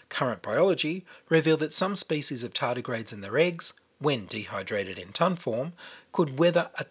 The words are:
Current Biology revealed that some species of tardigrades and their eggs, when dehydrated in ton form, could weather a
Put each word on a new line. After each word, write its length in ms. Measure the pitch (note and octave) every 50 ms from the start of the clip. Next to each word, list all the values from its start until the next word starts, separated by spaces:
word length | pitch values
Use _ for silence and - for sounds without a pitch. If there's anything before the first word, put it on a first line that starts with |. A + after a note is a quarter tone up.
| _ -
Current 340 | - - C#3+ B2 A2 - -
Biology 600 | G#2+ G#2+ C#3 F3+ G3 E3+ - - D3+ F3 F#3+ - - - - _
revealed 340 | - D#3+ D#3+ D3 D#3+ D#3+ D3+
that 120 | D#3 D3 -
some 220 | - F#3 G3 G3+
species 480 | F#3+ - - D#3+ D3+ C#3 - C3+ A#2 A#2+
of 100 | G#2+ -
tardigrades 580 | - C#3 A#2+ A#2+ B2+ - C3 A#2+ A2+ A2+ -
and 120 | A#2 G#2 G2
their 160 | G2 A2+ C#3+
eggs, 340 | E3+ F3+ E3+ E3+ - - - - _ _ _
when 300 | - C3+ D3+ C#3 A2+ F#2+
dehydrated 720 | E2+ - G#2+ F#2+ - A#2+ G2 F#2 - A2+ G2+ G2 F#2+ F2+ F#2
in 120 | F2+ G2
ton 240 | G#2 - E3 F#3+ F3+
form, 380 | - - B2+ A2 A#2+ C#3+ E3+ - - - - - - - _
could 260 | - - E3+ C#3+ C3
weather 320 | C3+ E3+ F3 E3 F3 E3 - - -
a 60 | D3 -